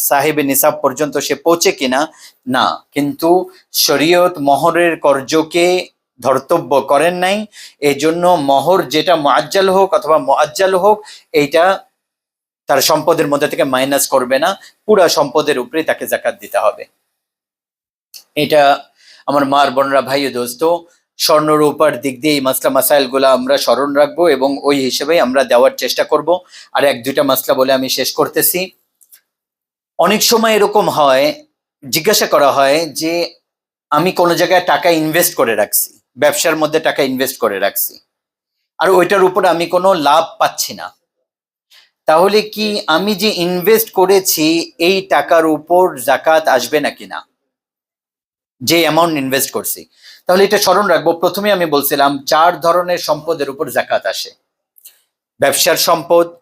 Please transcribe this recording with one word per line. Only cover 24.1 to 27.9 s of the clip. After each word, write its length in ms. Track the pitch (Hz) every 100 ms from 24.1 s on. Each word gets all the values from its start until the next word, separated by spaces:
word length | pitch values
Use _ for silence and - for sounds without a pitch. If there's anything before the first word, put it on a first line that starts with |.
| 156 175
এবং 200 | 131 135 139
ওই 140 | 139 143 131
হিসেবেই 340 | - 143 170
আমরা 220 | 127 135
দেওয়ার 300 | 123 - 131 -
চেষ্টা 260 | 123 - 139
করব। 180 | 151 147 180 - - -
আর 100 | 131
এক 140 | 139 123
দুইটা 200 | 123 143
মাসলা 300 | 139 127 -
বলে 180 | 127 131
আমি 140 | 131
শেষ 200 | 131